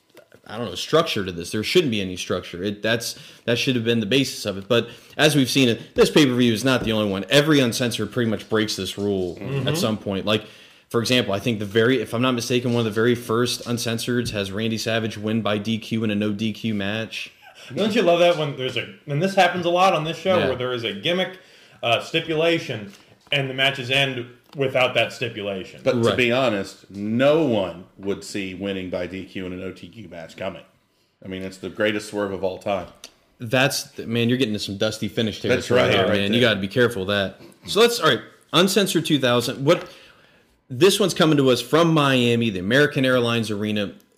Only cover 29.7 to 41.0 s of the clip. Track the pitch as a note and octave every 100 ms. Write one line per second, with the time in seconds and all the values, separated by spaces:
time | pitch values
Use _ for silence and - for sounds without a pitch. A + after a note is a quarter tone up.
29.7 | F2+ F2+ A2+ F#2 E2+ E2 - G2 E2+ -
30.7 | _ _ _ _ _ G2 F#2+ F#2+ - F#2+
31.7 | - G#2+ G#2 - G#2 G2+ F#2+ F#2+ F2+ G#2+
32.7 | G2 E2+ - - _ _ - A#2 B2+ C#3
33.7 | C#3 - - - A#2 A#2 B2+ B2 G#2 -
34.7 | G2 A2 G#2+ G#2 - A2+ F#2+ A2 B2 -
35.7 | B2 B2 G#2 F#2+ G#2 G2+ A#2 A#2+ G2+ G2
36.7 | C3 A#2+ G2+ F#2+ G2+ F#2+ - - _ -
37.7 | E3+ A#3 A#3 D#3+ A2+ - _ _ D3+ F#3+
38.7 | G#3 F#3+ F3 D#3 D3+ B2+ B2 A#2+ A2 C#3
39.7 | F3+ - - - - _ _ _ _ -
40.7 | B2 F#3 G3